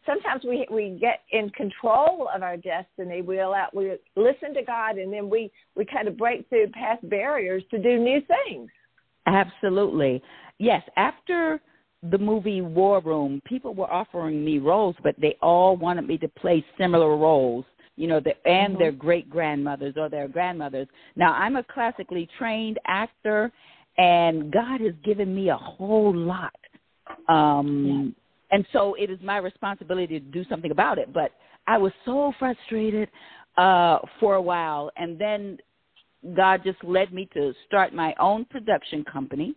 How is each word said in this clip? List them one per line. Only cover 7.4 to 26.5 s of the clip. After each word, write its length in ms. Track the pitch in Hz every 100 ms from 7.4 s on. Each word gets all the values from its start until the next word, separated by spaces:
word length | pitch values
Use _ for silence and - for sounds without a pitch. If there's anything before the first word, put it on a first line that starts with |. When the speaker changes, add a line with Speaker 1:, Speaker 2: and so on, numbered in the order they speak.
| 185 190 190
Speaker 1:
to 80 | 220
do 200 | 220 240
new 220 | 240 285
things. 480 | 285 349 508 143 233 _ _ _ _ _ -
Speaker 2:
Absolutely. 960 | 196 185 - 202 190 202 156 139 127 - - - _
Yes, 240 | 226 190 - -
after 640 | 240 - - 349 320 311 _ _ _ _ 170
the 60 | 196
movie 460 | 208 214 202 190
War 380 | 175 165 196 196
Room, 420 | 160 156 143 139
people 300 | - 254 247
were 180 | 190 185
offering 500 | 175 220 180 160 151
me 160 | 151 147
roles, 380 | 139 196 202 165
but 120 | 147 -
they 160 | 147 -
all 340 | 165 175 185 180
wanted 300 | 170 175 -
me 80 | 160
to 100 | -
play 360 | - 180 165 - -
similar 360 | 185 170 156 151
roles, 480 | 156 151 127 120 - _ _ -
you 100 | 165
know, 140 | 156
the, 120 | 156 - -
and 240 | 185 202
Speaker 1:
Mm-hmm. 60 | 190
Speaker 2:
their 100 | 160
great-grandmothers 1000 | 135 147 170 - 165 156 147 143 139 139 147
or 100 | 156
their 180 | 151 139
grandmothers. 600 | 165 180 170 143 135 135 _ - -
Now, 180 | 175
I'm 220 | 135 202 269
a 60 |
classically 640 | 240 - 233 240 185 180 170 -
trained 400 | 233 220 220 214 -
actor, 680 | 190 226 _ 214 214 226 _ _ _ _ -
and 520 | 180 175 170 160 151
God 300 | 196 240 262
has 140 | 220 160
given 300 | 185 208 190
me 160 | 190 190
a 60 | 127
whole 580 | - - 196 214 208 175
lot. 380 | 170 180 156